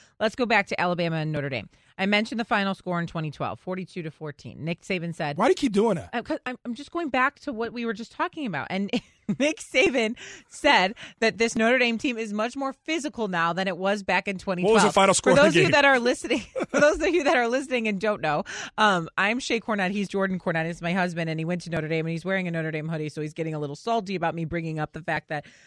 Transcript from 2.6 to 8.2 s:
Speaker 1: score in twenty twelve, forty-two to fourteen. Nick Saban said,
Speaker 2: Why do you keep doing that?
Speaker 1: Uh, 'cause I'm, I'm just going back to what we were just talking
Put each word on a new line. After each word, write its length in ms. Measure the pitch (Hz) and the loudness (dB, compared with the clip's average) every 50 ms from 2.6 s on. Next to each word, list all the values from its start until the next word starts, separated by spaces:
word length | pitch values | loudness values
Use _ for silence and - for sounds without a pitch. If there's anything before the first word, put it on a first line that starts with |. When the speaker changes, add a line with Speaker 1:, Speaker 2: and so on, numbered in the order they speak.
| 196 196 190 | 0 -2 -4
Speaker 1:
score 260 | - _ 185 175 170 | -4 _ -6 -4 -4
in 80 | 170 160 | -4 -4
twenty 240 | - 170 160 151 | -6 -6 -6 -6
twelve, 280 | 139 - 143 104 95 - | -6 -6 -6 -6 -6 -8
forty-two 420 | _ 185 185 185 180 - - 185 | _ -8 -8 -8 -8 -10 -10 -10
to 100 | 156 160 | -10 -10
fourteen. 540 | - _ 156 151 143 - - 120 - - 143 | -12 _ -12 -12 -12 -14 -16 -18 -14 -10 -6
Nick 160 | 165 175 - | -6 -6 -6
Saban 340 | - - 196 175 170 170 160 | -4 -4 -4 -4 -4 -6 -6
said, 220 | - 165 147 147 170 | -4 -4 -4 0 2
Speaker 2:
Why 80 | 220 | 2
do 60 | 359 | 2
you 40 | 370 | 4
keep 160 | - 294 254 | 2 2 2
doing 240 | 180 196 220 233 185 | 2 4 4 4 2
that? 140 | 151 101 - | 0 -4 -6
Speaker 1:
Uh, 120 | - 233 214 | -8 -8 -4
'cause 160 | - 311 - - | -4 -6 -6 -6
I'm, 120 | 247 247 - _ | -8 -10 -8 _
I'm 80 | 247 226 | -10 -10
just 180 | 277 285 - | -10 -12 -8
going 180 | - 339 349 269 | -6 -4 -4 -2
back 300 | - 262 254 277 - _ | 0 0 0 0 -2 _
to 120 | - 302 226 | -10 -10 -6
what 180 | 214 233 226 | -6 -6 -6
we 140 | 202 247 233 | -6 -6 -4
were 80 | 226 220 | -4 -4
just 180 | 202 226 - | -6 -10 -12
talking 340 | - - | -6 -6